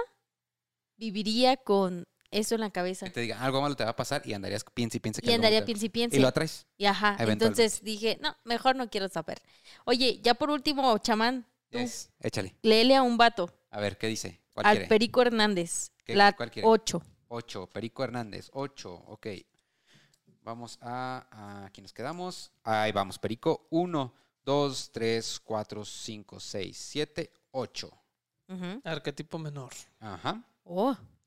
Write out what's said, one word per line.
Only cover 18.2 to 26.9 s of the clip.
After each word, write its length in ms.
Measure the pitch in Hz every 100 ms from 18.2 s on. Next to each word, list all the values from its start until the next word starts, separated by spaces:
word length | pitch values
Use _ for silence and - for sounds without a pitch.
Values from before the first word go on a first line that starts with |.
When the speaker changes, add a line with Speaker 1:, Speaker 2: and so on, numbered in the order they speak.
| 113 92 -
Speaker 2:
ocho, 400 | 135 139 - 98
ok. 320 | 87 - 107 110 92 - _ _ _ _ _ _ _ _ _
Vamos 360 | - 117 117 -
a, 440 | 117 123 127 127 -
a, 360 | 107 104 101 98
aquí 140 | -
nos 100 | 95
quedamos. 600 | - 120 175 180 - - _
Ahí 300 | - 110 110
vamos, 260 | 101 98 -
Perico. 480 | 101 117 160 151 -
Uno, 440 | 160 180 165 127 - _ _
dos, 460 | - 143 143 127 -
tres, 480 | - 113 113 113 -
cuatro, 420 | - 107 107 107
cinco, 540 | 104 - - 107 101 98
seis, 380 | - 107 95 -
siete, 560 | -